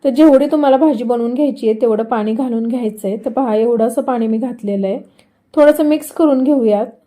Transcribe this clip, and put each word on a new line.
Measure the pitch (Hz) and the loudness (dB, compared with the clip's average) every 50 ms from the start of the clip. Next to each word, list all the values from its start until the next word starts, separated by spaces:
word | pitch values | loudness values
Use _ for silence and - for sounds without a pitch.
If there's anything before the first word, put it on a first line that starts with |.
| - | 0
तर | 277 | 0
जेवढी | 240 269 311 311 269 262 285 294 | 4 6 6 6 6 6 4 2
तुम्हाला | 302 302 294 269 262 | 0 2 2 2 4
भाजी | 262 320 311 277 214 240 | 4 2 2 0 -2 -2
बनवून | 226 240 240 233 233 247 | -2 -2 -2 -2 -4 -2
घ्यायची | 254 302 277 233 - - 220 | -2 -2 -2 -2 -2 -2 -2
आहे, | 220 220 | 0 0
तेवढं | 254 233 214 214 226 | 0 0 0 -2 -2
पाणी | 226 247 220 208 220 220 | -2 -2 -2 -2 -2 -4
घालून | 226 262 254 233 226 226 | -4 -4 -4 -4 -4 -4
घ्यायचं | 233 233 254 240 214 214 - - | -4 -4 -4 -4 -6 -8 -6 -6
आहे. | 190 202 226 - | -6 -6 -6 -6
तर | 262 | -6
पहा, | 220 269 269 240 214 | -4 -2 -2 0 0
एवढंसं | 214 226 240 240 226 220 247 240 285 | 0 0 0 0 0 0 0 -2 -4
पाणी | 262 269 254 233 226 | -4 -2 -2 -2 -2
मी | 220 220 | -2 -2
घातलेलं | 226 226 247 247 - - 202 202 196 196 | -2 -4 -6 -8 -8 -6 -6 -4 -4 -4
आहे. | 190 202 285 - _ _ _ _ _ _ _ _ _ - | -4 -6 -6 -10 _ _ _ _ _ _ _ _ _ 2
थोडंसं | 311 294 294 294 302 311 | 4 4 4 4 2 0
मिक्स | 302 302 302 302 - | 0 0 -2 -4 -10
करून | - - 330 302 269 262 262 | -2 0 2 2 2 2 2
घेऊयात. | 269 294 269 233 220 208 202 233 247 - _ _ | 0 0 2 2 0 0 0 -2 -6 -10 _ _